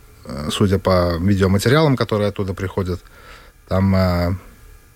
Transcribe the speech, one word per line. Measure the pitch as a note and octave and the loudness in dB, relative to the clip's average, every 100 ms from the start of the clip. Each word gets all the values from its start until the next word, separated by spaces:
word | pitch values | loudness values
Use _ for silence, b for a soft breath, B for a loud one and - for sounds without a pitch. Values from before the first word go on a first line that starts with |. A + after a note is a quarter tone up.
| - - - | -20 -20 -14
э, | C2+ D#2 | -10 -8
судя | - G2+ F#2+ | -2 0 2
по | - F2+ F2 E2 | 2 2 2 0
видеоматериалам, | F#2+ G2 F#2+ G2 A#2+ D3+ D#3 B2+ | 0 2 2 2 2 2 2 0
которые | A2+ G#2 G#2 | -2 -2 -2
оттуда | G2+ F#2+ | -4 -6
приходят, | F2+ F#2 G2+ F#2 E2+ - B B B B - - | -6 -6 -4 -4 -6 -10 B B B B -20 -4
там, | F#2 G2 | 0 2
э, | F#2+ F#2 F2+ F2 F#2+ B B B B B | 2 2 0 -2 -4 B B B B B